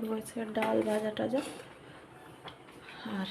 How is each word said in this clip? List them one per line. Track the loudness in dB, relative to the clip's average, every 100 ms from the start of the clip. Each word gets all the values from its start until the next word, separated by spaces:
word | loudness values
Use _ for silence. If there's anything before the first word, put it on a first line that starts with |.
| 2
রয়েছে, | 0 -2 -4 0 2
ডাল | 6 6 6
ভাজা | 4 4 2
টাজা। | 2 2 0 -6 -12 -16 -16 -16 -16 -18 -16 -14 -14 -14 -16 -16 -14 -10 -4 -2
আর | -2